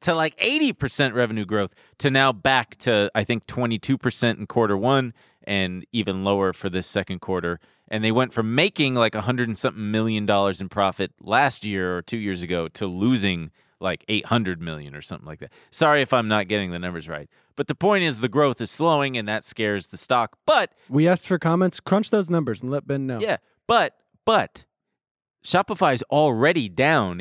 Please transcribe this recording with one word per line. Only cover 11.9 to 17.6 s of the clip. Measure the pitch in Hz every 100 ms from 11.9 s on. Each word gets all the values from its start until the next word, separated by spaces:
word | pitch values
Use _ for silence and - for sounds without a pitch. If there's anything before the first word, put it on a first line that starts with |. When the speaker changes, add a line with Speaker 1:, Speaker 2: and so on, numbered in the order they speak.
| 90
Speaker 1:
or |
two | - 117
years | 104 92
ago | 87 87 80
to | - 98
losing, | 90 113 127 98 87 80 _ _ -
like, | 95 - -
eight | 110 -
hundred | 117 98 87
million | 82 78 73
or | 71
something | - 78 73
like | 78
that. | 78 _ _
Sorry | - 160 151
if | 131
I'm | 127 110
not | 107 95
getting | 104 95
the | 87
numbers | 90 85 78
right. | 76 73 _ _
But | -